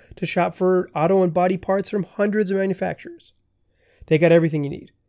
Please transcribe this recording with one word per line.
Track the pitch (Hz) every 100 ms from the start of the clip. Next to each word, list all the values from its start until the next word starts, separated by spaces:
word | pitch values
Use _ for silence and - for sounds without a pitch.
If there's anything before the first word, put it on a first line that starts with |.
| _ -
to |
shop | 180 185 175
for | - 185 185 185 151
auto | 165 196
and | 185
body | 170 180 185
parts | - 196 190
from | 208
hundreds | 170 - 208 208 190
of | 196
manufacturers. | 190 190 185 151 349 339 _ _ _ _ _ _ _ _ -
They | 156
got | 165
everything | 170 160 151
you | 143
need, | - - _